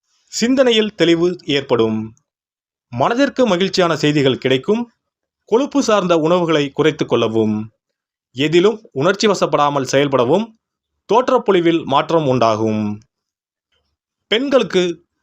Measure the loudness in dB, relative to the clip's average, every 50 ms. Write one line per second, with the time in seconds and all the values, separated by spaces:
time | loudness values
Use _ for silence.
0 | _ _ _ _ _ _ -8 -4 -2 0 2 2 2 2 2 2 0 -2 -2 0
1 | 0 2 2 2 0 -2 -4 -4 -6 -4 -4 -2 -2 0 0 0 0 0 -2 -4
2 | -6 -8 -14 _ _ _ _ _ _ _ _ _ _ _ _ _ _ _ -6 -2
3 | -2 0 0 0 0 0 0 0 0 0 0 0 -2 -2 0 0 0 0 0 0
4 | 0 0 0 2 2 0 0 0 0 0 -2 0 0 -2 -2 -2 -4 -6 _ _
5 | _ _ _ _ _ _ _ _ _ -2 0 0 0 0 -2 -2 0 0 0 0
6 | 2 2 2 2 2 2 0 0 0 0 0 0 -2 -2 -2 0 0 0 0 -2
7 | -2 -2 0 0 0 0 0 0 0 0 -2 -4 -6 -10 -16 _ _ _ _ _
8 | _ _ _ _ _ _ -6 -4 -2 0 2 4 2 2 0 -2 -8 -12 -6 -2
9 | 0 0 0 0 0 0 0 0 0 0 0 0 0 0 0 -2 -2 -2 0 0
10 | 0 2 0 0 0 2 0 0 -2 -4 -10 _ _ _ _ _ _ _ _ _
11 | _ -2 0 0 2 2 0 0 0 2 0 2 2 2 0 0 -2 -2 -2 -2
12 | 0 0 0 0 0 0 0 2 2 2 0 0 0 -2 -2 -2 -4 -4 -6 -8
13 | -12 _ _ _ _ _ _ _ _ _ _ _ _ _ _ _ _ _ _ _
14 | _ _ _ _ _ -4 -4 -4 -2 0 0 0 0 0 0 -2 -2 -2 -4 -8
15 | _ _ _ _